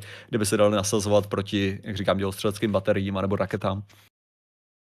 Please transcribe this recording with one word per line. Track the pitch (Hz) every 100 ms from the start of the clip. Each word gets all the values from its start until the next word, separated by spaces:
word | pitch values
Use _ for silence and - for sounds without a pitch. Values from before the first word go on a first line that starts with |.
| - - -
kde | 117
by | 101
se | 107
dali | 104 104
nasazovat | 95 110 104 104 98
proti, | 98 95 104 98 98
jak | - 98
říkám, | 95 95
dělostřeleckým | 98 95 110 98 113
bateriím | 98 101 101 98 98
anebo | 95 101
raketám. | 95 107 101 101 101 - - _ _ _ _ _ _ _ _